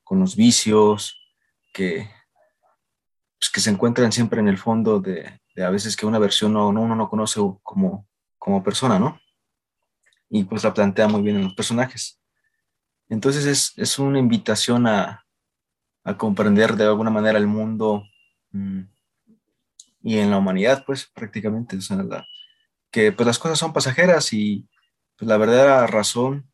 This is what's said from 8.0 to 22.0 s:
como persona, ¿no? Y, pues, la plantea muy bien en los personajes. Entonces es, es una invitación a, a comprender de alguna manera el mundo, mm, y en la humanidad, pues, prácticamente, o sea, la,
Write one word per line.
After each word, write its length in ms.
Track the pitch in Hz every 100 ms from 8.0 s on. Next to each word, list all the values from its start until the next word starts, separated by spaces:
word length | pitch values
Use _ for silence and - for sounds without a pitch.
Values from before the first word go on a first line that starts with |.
| - _ _ _
como 240 | - 98
persona, 360 | 92 101 131 95
¿no? 220 | 131 - _ _ _ _ _ _ _ _ _ _ _
Y, 160 | 107
pues, 200 | 98 110
la 100 | 107
plantea 320 | 95 101 95 107
muy 160 | 107
bien 140 | 104 104
en 80 |
los 100 | 95
personajes. 680 | 92 107 117 127 - - _ _ _ _ _ _ _ _ _ -
Entonces 360 | 110 135 143 143
es, 260 | 143 - -
es 220 | - -
una 200 | 139 139
invitación 680 | 123 110 - 107 - 120 120
a, 380 | 104 90 - _ _ _ _ _ _ _ _
a 120 | - 98
comprender 600 | 110 98 104 104 110 107
de 80 |
alguna 260 | 107 107 113
manera 260 | 110 107 107
el 120 | 104
mundo, 560 | 107 110 110 110 104 101 _ _ _ _
mm, 300 | 98 98 95 95 _ _ _ _ _ _ _ _ _ - _
y 160 | 110 107
en 120 | 104
la 80 | 101
humanidad, 460 | 98 92 107 131 -
pues, 200 | 135 -
prácticamente, 640 | - 107 110 107 110 120 95
o 40 |
sea, 160 | -
la, 280 | 98